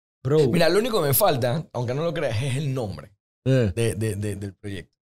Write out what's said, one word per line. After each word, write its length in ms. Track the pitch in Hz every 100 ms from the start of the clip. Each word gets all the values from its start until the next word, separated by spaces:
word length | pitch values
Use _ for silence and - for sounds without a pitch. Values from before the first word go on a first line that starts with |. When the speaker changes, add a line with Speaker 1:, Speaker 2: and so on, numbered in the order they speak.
| _ _
Speaker 1:
Bro. 260 | 131 151 135
Speaker 2:
Mira, 180 | 170 165
lo 100 | 185
único 200 | 240 208
que 80 | 143
me 60 |
falta, 520 | 131 202 139 120 156 -
aunque 220 | - 120
no 80 | 135
lo 80 | 170
creas, 300 | 170 139 107
es 140 | 139 127
el 180 | 151
nombre 420 | 131 104 80 69 _ _ _ 127
Speaker 1:
Eh. 260 | 131 107
Speaker 2:
de, 200 | 113 117
de, 220 | 92 110 101
de, 200 | 104 98
del 180 | 101
proyecto. 380 | 95 104 95 - _ _